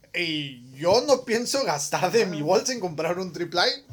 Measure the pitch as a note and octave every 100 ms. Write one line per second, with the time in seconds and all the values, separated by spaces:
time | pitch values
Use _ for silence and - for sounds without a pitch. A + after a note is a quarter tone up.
0 | _ F3 E3+ D3+ C#3+ B2+ B2 C3 E3 G#3+
1 | D4 C4 - A3+ A#3+ - A#3+ D3 - D#3
2 | F3+ A3+ G3+ D#3+ D3 G3 B3 B3 - D3+
3 | D#3+ F3 F#3+ D#3+ E3+ F3 A3 C#4 -